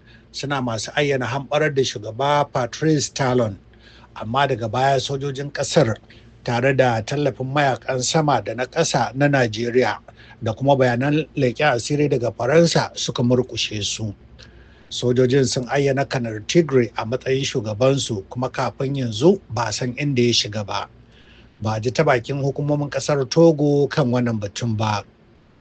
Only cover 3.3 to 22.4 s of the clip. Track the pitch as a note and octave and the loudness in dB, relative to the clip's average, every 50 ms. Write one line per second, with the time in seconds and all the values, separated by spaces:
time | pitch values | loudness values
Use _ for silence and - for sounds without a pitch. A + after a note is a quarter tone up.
3.3 | B2+ B2 A#2+ G#2+ G2 - - - - - - - - - - - - - A#2 A2 | 2 2 2 0 -4 -10 -16 -20 -20 -20 -20 -20 -20 -20 -20 -20 -16 -14 -10 -4
4.3 | A#2 C3+ C#3+ C#3 C3+ A2 A#2 A2 G2+ B2 C3 C#3 C#3 C3 - - C#3+ C#3 C#3 C#3+ | 0 0 2 2 0 -2 -4 -4 -2 0 2 2 2 2 0 -2 -6 -6 -6 -8
5.3 | C3+ C3+ C#3+ C#3+ - - C#3+ - - E3+ C#3 A2 G#2+ - - - - - - - | -8 -8 -10 -10 -6 -8 -6 0 2 2 2 2 0 -6 -10 -20 -20 -20 -20 -20
6.3 | - - - - A#2+ A#2+ A#2+ C#3 C#3 C3 C3 B2+ A#2 A2+ A2 - C#3+ C#3+ D3 C#3 | -20 -12 -6 -2 -2 2 2 2 4 4 4 2 2 0 -2 -4 -4 -2 -2 -2
7.3 | A#2 - B2+ C3 C3+ D3+ C#3+ C#3 B2 - - - C3 C3 B2 - - E3 D3+ D3 | -2 -4 -8 -4 0 0 2 2 0 -2 -4 -4 -4 -4 -2 0 0 2 2 2
8.3 | C#3 A#2 G2+ - A2 A#2 B2+ B2+ - D#3 E3 - - C#3+ A#2+ - A2+ C3 C#3+ C#3+ | 2 0 0 -4 -6 -6 -6 -4 -2 -2 -2 0 0 0 -2 -2 0 0 2 2
9.3 | C#3+ C3+ B2+ A2+ G#2+ A2 A#2 A#2+ A#2 B2+ B2 G#2+ G#2 - - - - - - - | 4 2 2 0 0 -4 -6 0 2 2 2 2 0 -4 -10 -20 -20 -20 -20 -20
10.3 | - - - A2+ G#2+ - C3 C#3 C#3+ C3 C3 B2+ A#2+ A#2+ C3 D3 D3 D#3 D3 - | -18 -8 -6 -6 -4 0 2 2 4 4 4 2 2 2 0 0 0 0 -2 -2
11.3 | - D3 C#3 B2 A2+ - D3+ D3+ B2+ A#2 - - D3 C#3+ D3 C#3 C#3 B2+ A#2 A2+ | -2 0 0 0 0 2 2 2 2 0 -2 -2 0 0 2 2 2 0 -2 -4
12.3 | G2+ - B2 A#2+ D3 E3 E3+ D#3+ - D#3 - - - - - - B2+ - B2 B2 | -4 -2 -2 4 6 6 6 6 4 2 0 0 -6 -8 -8 -6 -2 0 2 4
13.3 | B2+ B2 B2 - A2+ G#2+ - - G#2+ G#2+ G2+ - - - A2+ G#2+ G2 - - - | 4 2 2 -2 -4 -6 -6 -4 -4 -6 -6 -6 -6 -6 -6 -8 -8 -10 -18 -20
14.3 | - - - - - - - - - - - - - - - B2 B2 B2 C3 B2 | -20 -20 -20 -20 -20 -20 -20 -20 -20 -20 -18 -12 -10 -2 0 0 4 4 4 4
15.3 | B2+ C#3+ C3 A#2 - C#3 B2+ A2+ C3 C#3+ C#3 C#3 C3+ C3+ C#3 - - C#3 A#2+ A#2 | 4 2 2 2 0 -4 -4 -2 -2 0 0 0 0 0 -2 -2 -4 -4 -4 -4
16.3 | G#2+ G#2+ G#2 - - E3+ E3+ D3 C#3 C3 A#2+ G#2+ - - A#2 A2+ A#2+ B2+ - C#3 | -8 -10 -8 0 2 2 2 4 4 2 2 2 -2 -8 -6 -4 -6 -4 -2 -2
17.3 | C3+ C3+ C#3 - - C3+ G#2 A2 G#2+ G2+ B2+ C3+ C#3 C3+ A2+ - A#2 F#2+ F#2+ - | -2 -2 -2 -2 -4 -4 -4 -4 -2 2 2 2 2 2 -2 -4 -6 -8 -8 -10
18.3 | - B2 B2+ B2+ - - C3 A#2+ - - C#3 C3+ C#3 C#3 C3 A#2+ A2 G#2 C3 F3 | -8 -6 -6 -6 -4 -4 -6 -6 -4 -6 -6 -4 -4 -4 -4 -4 -4 4 4 4
19.3 | G3+ G3 - - A2+ A2+ A#2 A2+ G#2+ - C3+ B2 A#2 C#3 D3 D3 C#3 B2 A#2+ A#2+ | 4 4 -2 -8 -6 -4 -4 -4 -4 -4 -4 -6 -4 -4 -2 0 2 4 4 4
20.3 | A2+ - - A2 G#2 A2 G#2 G2+ G#2 G2 G2+ - - - - _ _ - - - | 4 2 -2 -2 -6 -8 -6 -6 -6 -8 -8 -8 -14 -20 -20 _ _ -20 -20 -20
21.3 | - - - - _ _ G#2 G#2+ G#2+ A2 G#2+ B2+ A2+ - D#3+ D3+ C3+ B2 A#2 - | -20 -20 -20 -20 _ _ -6 -4 -4 -2 -4 -4 0 0 2 2 2 2 0 -2
22.3 | C#3 C#3+ | -4 -2